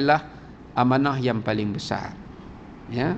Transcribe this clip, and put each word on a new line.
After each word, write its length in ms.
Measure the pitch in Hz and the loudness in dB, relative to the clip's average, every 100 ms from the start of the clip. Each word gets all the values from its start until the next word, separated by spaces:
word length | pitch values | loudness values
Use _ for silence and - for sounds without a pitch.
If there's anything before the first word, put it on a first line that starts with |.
adalah 240 | 143 156 - - - - - | 4 4 2 -16 -18 -18 -4
amanah 480 | - 123 135 143 135 | 2 4 6 4 2
yang 240 | 123 113 | 2 0
paling 240 | 110 107 104 101 | 0 0 0 -2
besar. 400 | - 95 - - - - - - - - - | -4 -6 -6 -12 -16 -16 -16 -16 -16 -16 -6
Ya, 240 | 117 147 | -2 0